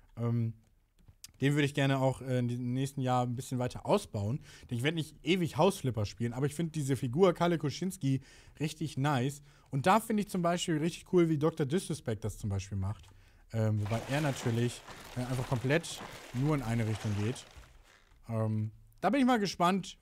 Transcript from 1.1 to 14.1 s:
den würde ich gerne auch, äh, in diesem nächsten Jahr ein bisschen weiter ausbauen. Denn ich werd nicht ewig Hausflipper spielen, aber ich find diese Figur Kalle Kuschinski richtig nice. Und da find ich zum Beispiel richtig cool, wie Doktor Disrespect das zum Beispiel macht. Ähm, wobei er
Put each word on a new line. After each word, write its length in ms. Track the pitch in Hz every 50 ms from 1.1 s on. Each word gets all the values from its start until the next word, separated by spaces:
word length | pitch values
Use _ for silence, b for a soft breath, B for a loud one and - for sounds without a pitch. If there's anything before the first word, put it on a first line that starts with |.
| - _ - - _ -
den 120 | 131 139 143
würde 120 | 147 147
ich 80 | 135 143
gerne 260 | 147 139 139 135 135
auch, 220 | 131 135 127 -
äh, 160 | 131 135 127
in 100 | 127 123
diesem 260 | 120 120 123 127 120 123
nächsten 280 | 131 139 135 - 139
Jahr 240 | 131 127 127 127 123
ein 100 | 123 120
bisschen 220 | 117 - - 135
weiter 280 | 123 123 123 - 104 -
ausbauen. 560 | 120 165 208 - - - 107 101 104 123 156 B B B B B -
Denn 80 | 127
ich 60 | 117 120
werd 120 | 151 170
nicht 200 | 165 147 - - - -
ewig 340 | - 185 190 175 139 -
Hausflipper 480 | 123 160 196 190 - - 131 110 113 104
spielen, 280 | - - - 117 117 120
aber 120 | 131 139
ich 80 | 139 139
find 220 | - 170 165 -
diese 200 | 156 139 131 139
Figur 380 | 117 - 123 117 160 196 180 165
Kalle 240 | - 175 175 175
Kuschinski 640 | 151 - 143 - - 180 190 185 - - 135 135 135 B B B B B B B -
richtig 380 | 147 156 - - 165 139 -
nice. 440 | - 135 147 147 127 120 139 139 - b b b b b b
Und 160 | - 135 127
da 120 | 185 196 226
find 200 | 220 - 226 208
ich 100 | 196 -
zum 140 | - 190 170
Beispiel 340 | 170 175 175 - - 160
richtig 340 | 151 147 175 - - - -
cool, 180 | - 180 170 160
wie 100 | 160 143
Doktor 260 | 139 156 - - 156
Disrespect 580 | 127 143 196 - - 165 - - - 113 98 -
das 140 | 107 -
zum 140 | - - 107
Beispiel 260 | 98 98 95 - 101
macht. 320 | 95 92 95 107 - - - b b b b b b b b -
Ähm, 280 | 113 110 110 107 107
wobei 200 | 104 101 113 113 110
er 120 | -